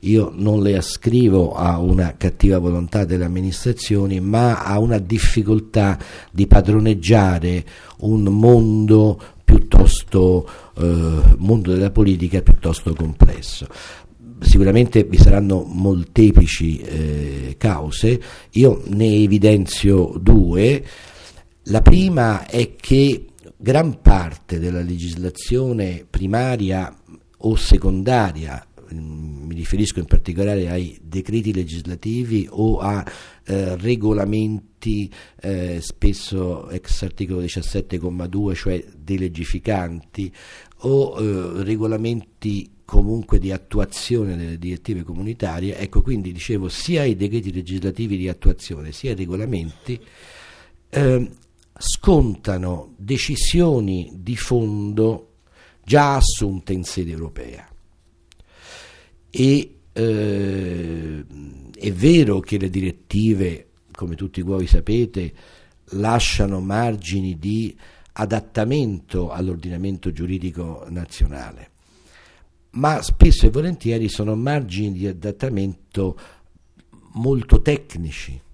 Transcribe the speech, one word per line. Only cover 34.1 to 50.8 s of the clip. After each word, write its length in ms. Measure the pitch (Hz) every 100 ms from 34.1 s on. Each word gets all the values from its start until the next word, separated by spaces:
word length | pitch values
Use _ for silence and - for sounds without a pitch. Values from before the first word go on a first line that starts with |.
| 104 98 107 107 107 _ _ 113 107 98 - - -
eh, 380 | 92 95 90 87
spesso 880 | - - 104 98 - 95 90 87 -
ex 340 | 90 - -
articolo 380 | 92 - 95 92
diciassette 580 | 87 - - 98 - 92
comma 280 | 90 90 87
due, 280 | 98 101 87
cioè 280 | - 90 - 76
delegificanti, 1400 | 78 95 92 80 82 - - 101 87 85 - - 95 - - - - _
o, 320 | 123 139 135 -
eh, 440 | 107 95 87 87
regolamenti 1080 | 98 110 110 110 113 117 - _ 107 101 95 _
comunque 540 | - - 101 113 104 104
di 140 | 95
attuazione 840 | 95 _ 104 95 - - 120 101 87
delle 220 | 85 82
direttive 440 | 90 90 - 87
comunitarie. 760 | 82 85 101 113 95 85 95 95
Ecco, 240 | 98 143
quindi 300 | 135 120 92
dicevo, 360 | 85 - 107 92
sia 360 | - - 170
i 120 | 139 95
decreti 360 | 101 113 95
legislativi 640 | 90 85 92 95 92 113 98
di 120 | 90
attuazione 640 | 87 - 92 - 80 78
sia 200 | 76 131
i 20 |
regolamenti, 840 | 95 90 92 113 101 82 76 - 120 _ _ - - - - _ _